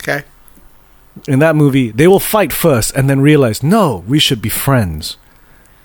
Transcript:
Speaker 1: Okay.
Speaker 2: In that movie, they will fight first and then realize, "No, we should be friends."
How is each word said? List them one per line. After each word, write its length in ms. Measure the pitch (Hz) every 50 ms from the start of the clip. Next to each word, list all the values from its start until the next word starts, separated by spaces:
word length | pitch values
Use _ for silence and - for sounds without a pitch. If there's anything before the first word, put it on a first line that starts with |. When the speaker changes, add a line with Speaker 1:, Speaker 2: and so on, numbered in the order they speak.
Speaker 1:
Okay. 220 | - - 139 143 139 _ _ _ _ - _ - - - _ _ _ _ _ _ _ _ _ - - -
Speaker 2:
In 100 | 135 131
that 180 | 156 165 160
movie, 360 | 151 147 143 131 139 127 113
they 160 | 104 117 156 180
will 120 | 196 180
fight 320 | - - - 214 196 135
first 440 | - - - 165 135 113 104 - -
and 120 | 135 131 139
then 140 | 139 135
realize, 400 | 135 151 151 147 135 113 107 -
"No, 420 | 131 151 202 226 196 151 113 90 85 101
we 100 | 139 156
should 240 | 147 135 139 110
be 80 | - 110
friends." 680 | - - - 135 139 123 104 85 78 76 78 - - - _ _ _ _ _ _ - _ _ _ _ _ _